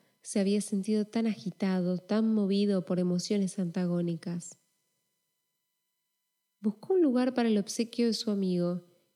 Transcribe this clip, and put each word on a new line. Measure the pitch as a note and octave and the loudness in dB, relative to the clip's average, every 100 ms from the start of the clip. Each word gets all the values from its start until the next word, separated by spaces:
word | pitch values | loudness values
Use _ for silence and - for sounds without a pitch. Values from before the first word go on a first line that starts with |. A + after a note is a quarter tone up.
| _ _ | _ _
se | - G#3+ | -6 -2
había | F#3+ G#3 | 2 0
sentido | G3+ G3 F#3+ G#3+ G#3 | 0 -4 0 0 0
tan | A3+ A3+ | -2 -2
agitado, | G#3 - - F#3+ F#3 F3+ F3+ | -2 -6 -4 0 0 0 -2
tan | - G#3+ A3+ | -2 0 2
movido | A3 F#3+ G3+ G3+ F#3+ F3 | 2 2 2 2 2 0
por | F3+ | 0
emociones | F3+ F3+ - G#3 F#3+ - | 0 0 0 0 0 -2
antagónicas. | F3 F3 F3+ F3 F3 E3 - F3 - - _ _ _ _ _ _ _ _ _ _ _ _ _ _ _ _ _ _ _ _ | -4 -2 -2 0 -2 -4 -6 -10 -10 -18 _ _ _ _ _ _ _ _ _ _ _ _ _ _ _ _ _ _ _ _
Buscó | G#3 G3+ - F#4 | -4 -4 0 2
un | |
lugar | D#4 B3 B3+ B3+ | 4 4 0 2
para | A#3 | 2
el | G#3+ | 2
obsequio | G3 - A#3 - A#3 | 0 -4 -4 0 0
de | |
su | G#3+ - | 0 -2
amigo | G3+ F#3+ F3+ F3 F3+ - _ _ | -2 0 0 0 -2 -8 _ _